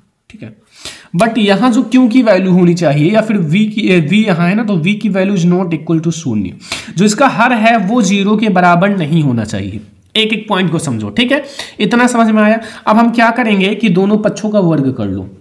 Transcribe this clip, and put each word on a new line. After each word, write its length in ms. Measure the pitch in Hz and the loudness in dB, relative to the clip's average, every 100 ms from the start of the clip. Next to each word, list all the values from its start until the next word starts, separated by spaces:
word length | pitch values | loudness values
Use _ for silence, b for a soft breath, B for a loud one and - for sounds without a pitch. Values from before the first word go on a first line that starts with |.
| _ _ _ | _ _ _
ठीक 120 | - | -20
है, 140 | 214 - B B B B B 165 | -20 -20 B B B B B -2
but 220 | 226 226 | 0 0
यहाँ 320 | 202 196 254 | 0 2 2
जो 100 | 226 | 2
Q 260 | 254 254 254 | 2 2 4
की 140 | 254 | 4
value 280 | 220 190 190 | 4 2 2
होनी 200 | 180 175 | 2 2
चाहिए 380 | 175 156 147 156 | 2 0 2 2
या 80 | 220 | 2
फिर 160 | 214 208 | 0 -2
वी 280 | 156 190 214 | 0 0 0
की, 140 | 214 | -2
ए, 200 | - 180 | 0 0
V 240 | 143 214 | 2 0
यहाँ 240 | 214 170 175 | 0 0 0
है 60 | |
ना, 100 | 214 | 0
तो 120 | 214 185 | -2 -2
वी 180 | 170 | -2
की 160 | 208 214 | -2 -2
value 260 | 185 196 202 | -2 0 0
is 80 | |
not 280 | 175 180 185 | 0 0 -2
equal 280 | 156 - 160 | -4 -2 -2
to 100 | 165 | -2
शून्य। 460 | 165 127 107 90 - B B B - | -4 -4 -4 -6 -10 B B B 0
जो 80 | |
इसका 240 | 208 - 262 | 0 2 0
हर 240 | 190 240 | 2 0
है 240 | 233 220 233 | 2 2 2
वो 240 | 185 247 | 0 0
ज़ीरो 340 | 185 202 196 214 | 2 0 0 0
के 120 | 220 | 0
बराबर 480 | 180 180 175 202 196 | 2 4 4 2 0
नहीं 260 | 143 165 | 0 0
होना 220 | 147 117 | 0 -2
चाहिए। 360 | 104 98 98 101 - _ _ 220 | -4 -6 -8 -10 -14 _ _ -2
एक 160 | 220 | -2
एक 140 | 220 - | -2 -4
point 220 | 185 180 | -2 0
को 60 | 165 | -2
समझो। 320 | 143 110 104 | -4 -6 -4
ठीक 220 | 156 247 | -2 -2
है, 120 | 285 B B B - | -2 B B B -4
इतना 260 | 202 240 247 | -2 2 2
समझ 200 | 247 220 | 2 2
में 160 | 214 | 2
आया। 180 | 214 226 B B - | 2 0 B B 0
अब 100 | 220 | 2
हम 140 | 233 | 2
क्या 180 | 233 226 | 2 2
करेंगे 440 | 254 220 196 190 | 2 0 0 0
कि 140 | 202 214 | 0 0
दोनों 300 | 175 196 214 | 2 2 0
पक्षों 320 | 208 147 214 | 0 -4 -2
का 100 | 208 | 0
वर्ग 320 | 170 151 135 | 2 0 -2
कर 140 | 117 98 | -4 -6
लो। 220 | 95 90 - | -6 -10 -16